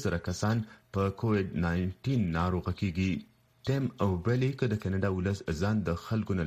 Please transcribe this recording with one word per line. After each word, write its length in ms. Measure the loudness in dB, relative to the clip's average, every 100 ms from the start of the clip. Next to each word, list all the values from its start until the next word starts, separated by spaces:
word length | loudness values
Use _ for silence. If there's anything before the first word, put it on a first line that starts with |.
زره 140 | 0 -2 -2
کسان 280 | -2 0 0 -2 -10 _
په 80 | -2 0 0
کووید 280 | 0 2 0 0
ناینټین 560 | 0 2 0 -2 0 2 2 2
ناروغه 340 | 2 0 -2 -2
کیږي. 320 | -2 0 0 0 -6 _ _ _
ټیم 220 | -2 0 -2 0
او 60 | 0 2 2
ویلي 220 | 2 2 0
که 80 | 0
د 100 | 0
کاناډا 260 | 0 0 0
ولس 280 | 0 0 -2 -2 -2
ځان 200 | 0 2 0
د 100 | -2
خلکو 320 | -2 -2 0
نه 80 | 0